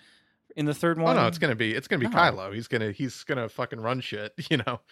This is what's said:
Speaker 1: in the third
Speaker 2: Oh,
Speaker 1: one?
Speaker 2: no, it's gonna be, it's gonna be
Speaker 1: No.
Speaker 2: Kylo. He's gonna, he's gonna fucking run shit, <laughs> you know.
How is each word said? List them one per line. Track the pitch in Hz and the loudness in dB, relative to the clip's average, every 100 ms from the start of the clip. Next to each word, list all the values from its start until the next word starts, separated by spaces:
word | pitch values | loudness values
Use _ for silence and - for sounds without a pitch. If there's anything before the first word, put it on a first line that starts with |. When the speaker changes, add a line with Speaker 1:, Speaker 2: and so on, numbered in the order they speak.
| _ _ _ _ _ - | _ _ _ _ _ -4
Speaker 1:
in | 147 | -2
the | |
third | 143 170 165 | 0 0 2
Speaker 2:
Oh, | |
Speaker 1:
one? | 165 247 | 4 4
Speaker 2:
no, | 117 | 4
it's | 170 | 2
gonna | 156 110 | 0 2
be, | 110 | 0
it's | 110 - | -2 -2
gonna | 175 | 0
be | 165 | 2
Speaker 1:
No. | 202 | 4
Speaker 2:
Kylo. | 170 101 95 | 4 4 -4
He's | 107 120 | -8 -4
gonna, | 120 110 | -2 -2
he's | 98 131 - - | -2 -6 -6 -6
gonna | 135 113 | -4 -4
fucking | - 123 117 | -4 -6 -4
run | 110 127 | -2 -2
shit, | - 104 104 - | -4 -8 -8 -8
<laughs> | 147 | -2
you | 147 | 0
know. | 113 120 _ | 0 -6 _